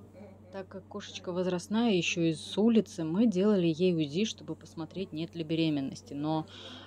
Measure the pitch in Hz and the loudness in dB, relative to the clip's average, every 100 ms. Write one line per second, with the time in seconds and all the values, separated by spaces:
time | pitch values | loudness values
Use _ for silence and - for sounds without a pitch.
0 | - 220 202 - - 196 185 190 - 208 | -20 -18 -18 -20 -16 -14 -12 -14 -14 -14
1 | - - - 175 185 180 - 214 240 185 | -12 -12 -6 -2 0 -2 -2 0 2 2
2 | 160 - 165 151 - - 220 220 - - | 2 2 2 0 -4 2 4 6 2 -2
3 | 160 175 240 180 208 202 170 156 185 165 | -2 2 4 4 4 4 4 4 4 4
4 | 147 156 220 - 156 156 - - 156 175 | 0 0 -2 -4 -10 -12 -12 -10 -10 -8
5 | 190 156 165 170 156 160 160 147 135 - | -8 -6 -8 -6 -4 0 2 2 -2 -8
6 | - 143 151 156 160 - - - | -10 -6 -2 -2 -4 -10 -16 -16